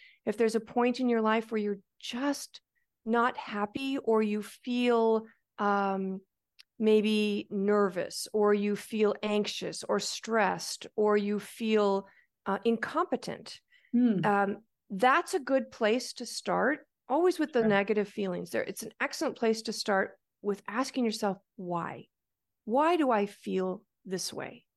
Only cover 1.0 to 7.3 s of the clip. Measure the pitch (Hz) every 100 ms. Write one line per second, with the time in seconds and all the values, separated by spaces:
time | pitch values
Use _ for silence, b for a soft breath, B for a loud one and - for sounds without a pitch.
1 | 247 233 220 220 226 220 208 202 - _
2 | - 240 285 285 - - _ _ _ _
3 | 220 233 240 - - 208 208 277 269 269
4 | - 220 214 208 208 - 254 247 240 233
5 | 226 220 220 B _ - 202 202 196 190
6 | 190 190 - _ _ - _ - 214 214
7 | 214 214 208